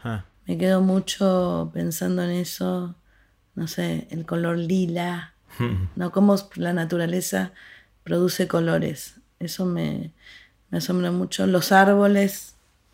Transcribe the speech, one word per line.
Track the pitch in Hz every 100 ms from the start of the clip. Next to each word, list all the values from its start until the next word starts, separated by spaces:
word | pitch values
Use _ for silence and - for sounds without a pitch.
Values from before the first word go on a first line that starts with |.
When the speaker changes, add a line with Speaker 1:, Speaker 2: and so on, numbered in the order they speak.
Speaker 1:
Ah. | - 107 - _ -
Speaker 2:
Me | 170
quedo | 185 190
mucho | 190 190 185 - 196 185 180 170 165
pensando | 165 170 165 185 180
en | 175
eso, | 180 180 - 185 180 180 175 _ _ _ _ _ -
no | 160
sé, | - 175 165 -
el | 160 165
color | 170 170 170
lila, | 170 185 180 170 175 175 - _ _ -
Speaker 1:
<laughs> | 120 98 92 -
Speaker 2:
¿no? | 175
Cómo | 190 202 196 - -
la | 175
naturaleza | 175 165 175 170 180 175 196 185 - - - _ _
produce | - 170 180 - 180
colores. | 170 165 165 165 147 - - _ -
Eso | 170 - 180
me, | 170 160 - 160 - - - - _ _
me | 170
asombra | 160 180 175
mucho. | 180 180 - 190
Los | 185 -
árboles, | 190 196 202 202 202 196 - - - _ _ _